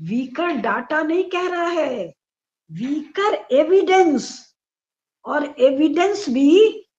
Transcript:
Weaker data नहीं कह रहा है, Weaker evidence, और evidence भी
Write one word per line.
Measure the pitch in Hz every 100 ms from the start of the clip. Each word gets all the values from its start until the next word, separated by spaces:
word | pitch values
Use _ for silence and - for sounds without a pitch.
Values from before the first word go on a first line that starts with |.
Weaker | 160 233 262 - 349
data | 269 202 214 247 311
नहीं | 311 349
कह | 370 359 359
रहा | 349 339
है, | 339 285 240 170 - _ _ _ _ _
Weaker | 160 254 302 - - 403 - -
evidence, | 262 311 381 330 381 349 254 - - _ _ _ _ _ _ _ _
और | 226 285 285 -
evidence | 262 269 311 302 381 403 294
भी | 247 285 370 440 - -